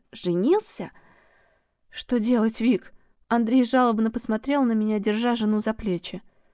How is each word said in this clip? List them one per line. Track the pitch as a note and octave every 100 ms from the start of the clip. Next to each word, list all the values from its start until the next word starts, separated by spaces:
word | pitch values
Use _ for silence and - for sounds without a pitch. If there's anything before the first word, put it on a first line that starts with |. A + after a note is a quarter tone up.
| _
Женился?» | - F3+ F3 A#3 G#4 - - E3 - _ _ _ _ _ _ _ _ _
«Что | - - A#3+
делать, | A3 B3 A3 A3+
Вик?» | A#3 A3+ - - _ _ _
Андрей | A#3 A3 C4
жалобно | A#3 C4 A#3+ A3 A3
посмотрел | A3+ - A3 C4 C#4+
на | B3
меня, | A3 G#3+ G#3+
держа | G#3 G#3+ A#3+
жену | A#3 G#3+ G#3+
за | A3
плечи. | A3 G#3+ F3 - - - _ _